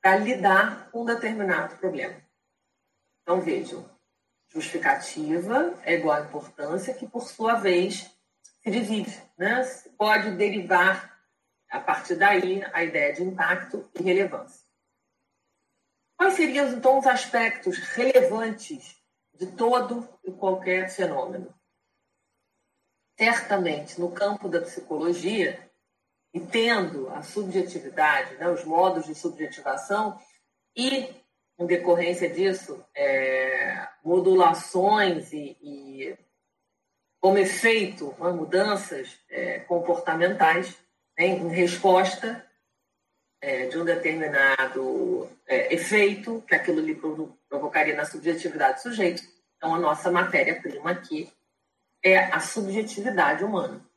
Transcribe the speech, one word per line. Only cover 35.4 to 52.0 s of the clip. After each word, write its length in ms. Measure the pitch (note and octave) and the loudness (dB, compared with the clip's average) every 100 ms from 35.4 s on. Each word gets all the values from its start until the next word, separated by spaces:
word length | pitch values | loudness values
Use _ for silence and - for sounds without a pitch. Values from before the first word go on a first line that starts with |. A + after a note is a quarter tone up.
| C#3+ B2 | -12 -14
e, 560 | D3 C#3+ C#3 C3+ C3+ C3 _ _ _ _ _ _ _ _ _ _ | -16 -16 -14 -12 -12 -12 _ _ _ _ _ _ _ _ _ _
como 180 | F#3+ G3+ | 4 6
efeito, 760 | F#3+ - A3+ A3+ G3 - C#3+ C3 | 4 2 4 4 0 -4 -12 -4
né, 120 | E3+ | -2
mudanças, 840 | F3 D#3 F3+ G#3 G3+ - D3 C3 - _ | -2 0 2 2 0 -4 -10 -10 -16 _
é, 300 | - F3+ - | -8 -6 -6
comportamentais, 1160 | - E3+ E3+ F3 - E3 F3+ G#3 G3 F3 F3+ - _ _ _ - | -2 -2 0 -2 0 2 2 4 4 4 -2 -10 _ _ _ 0
né, 100 | F3 | 0
em 200 | F3 E3+ | 2 -2
resposta, 1000 | E3+ F3 - G3 F#3 F#3 - A3+ A#3 - _ _ _ _ _ _ _ _ _ | 2 0 4 6 6 4 -2 -8 -10 -14 _ _ _ _ _ _ _ _ _
é, 280 | C#3 C3 B2+ | -6 -4 -2
de 100 | D#3+ | -2
um 60 | E3 | 0
determinado, 1400 | E3+ D#3+ D#3+ D#3 - - - - - C3 C3 - A#2+ - - - | 0 0 -2 -2 2 2 2 -2 -2 -2 -2 -2 -2 -4 -14 -2
é, 260 | - - | 0 2
efeito 720 | - - G#3 G3+ G3+ - A3+ - | 0 2 4 4 2 -8 -8 0
que 60 | |
aquilo 280 | - - D#3+ | 0 2 0
lhe 120 | D#3 | 0
provo-, 440 | D3+ D#3+ D#3 D#3 - _ | -4 -6 -6 -10 -14 _
provocaria 480 | C#3+ D3+ D#3 D3+ - | -6 -2 0 0 0
na 100 | - | -4
subjetividade 720 | D#3 D3+ E3 F3 D3+ - C4 | -4 -4 -4 -4 0 0 0
do 60 | |
sujeito. 420 | A#3+ A3+ F3+ - - _ _ _ | -6 0 0 0 -12 _ _ _
Então, 180 | E3 | -2
a 60 | E3 | 0
nossa 320 | E3 D3+ F#3 | 0 0 0
matéria-prima 800 | F3 - F3 C#3 - - - E3 | 0 2 2 0 -2 -6 -8 -6
aqui 400 | F3+ - D3+ - _ _ _ _ _ _ _ | -6 -6 -10 -10 _ _ _ _ _ _ _